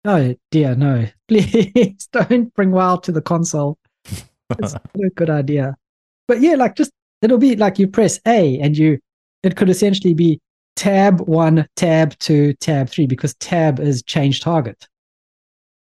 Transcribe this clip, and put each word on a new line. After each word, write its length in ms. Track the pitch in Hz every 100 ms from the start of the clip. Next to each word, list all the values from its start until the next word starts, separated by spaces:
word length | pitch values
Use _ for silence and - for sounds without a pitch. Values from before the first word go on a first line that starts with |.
| 208
Oh, 300 | 180 127 123 _
dear, 240 | 156 139 123
no. 320 | 143 123 113 _
<laughs> 100 | -
Please 800 | 220 160 226 190 247 190 - -
don't 420 | - 160 240 233
bring 180 | - 190
WoW 260 | 185 185 180
to 140 | -
the 80 | 156
console. 560 | - 170 170 151 143 151 _ _ - - - _ - -
It's 160 | -
not 80 | 143 - 196
a 60 | 190
good 180 | 175 160
idea. 460 | 151 139 147 135 139 _ _ _ _ -
But 140 | 233
yeah, 140 | 311 285
like, 200 | 240 -
just, 160 | - _ _ -
it'll 160 | 220 247
be 180 | 262 208
like 220 | 208 196
you 80 | 196
press 320 | 233 190 - 226
A 340 | 233 156 131
and 180 | 143 151
you, 220 | 156 139 _ _ _ _
it 120 | 190 180
could 140 | 190
essentially 440 | 185 202 190 180
be 260 | 160 170 151 _ _ _ -
tab 460 | 202 196 202 175
one, 460 | 180 160 160 160 151 -
tab 420 | 175 160 160 -
two, 340 | - 151 147
tab 360 | 139 - 143 131
three, 160 | - 139
because 260 | 131 139 -
tab 440 | - 175 156 127
is 220 | 147 123
change 380 | - 165 139 139
target. 460 | 165 165 113 - _ _ _ _ _ _ _ _ _ _